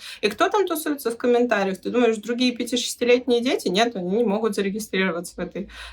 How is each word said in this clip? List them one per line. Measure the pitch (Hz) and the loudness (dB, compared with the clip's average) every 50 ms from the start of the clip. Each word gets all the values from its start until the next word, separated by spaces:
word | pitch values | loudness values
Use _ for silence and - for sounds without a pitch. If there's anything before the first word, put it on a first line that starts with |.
| - - - - | -10 -16 -6 -4
И | - 208 | -2 -2
кто | 214 - - 381 | 0 2 2 2
там | - 427 381 359 | 4 2 2 2
тусуется | 339 302 - 311 294 269 - 233 | -2 -2 -2 -4 -4 -4 -4 -4
в | 226 - | -4 0
комментариях? | - 247 240 240 247 247 220 202 196 196 185 190 | 2 2 4 4 4 2 2 0 0 0 -2 -4
Ты | - 202 | -4 -2
думаешь, | 202 247 247 226 220 214 | 0 2 4 4 2 0
другие | 208 233 240 240 254 247 240 | -2 -4 -2 0 0 0 0
пяти-шестилетние | - 247 - 254 240 - - - - 247 240 247 254 254 - 240 240 | -2 -4 -2 -2 -2 -2 -4 -4 -2 2 4 4 4 4 2 0 2
дети? | 233 262 320 - - 208 | 2 0 0 0 0 0
Нет, | 180 196 233 240 - | 2 2 2 2 0
они | 196 180 175 185 226 | -2 -4 0 0 2
не | 247 | 2
могут | 208 190 220 226 220 208 | 2 2 0 0 0 0
зарегистрироваться | - 196 196 190 220 208 - - 190 190 196 165 170 175 - - | -2 -2 -2 -4 -6 -6 -4 -2 0 0 0 -2 -4 -6 -8 -8
в | - | -8
этой, | 180 180 - 180 202 - - - - - | -8 -8 -6 -8 -10 -10 -12 -16 -18 -16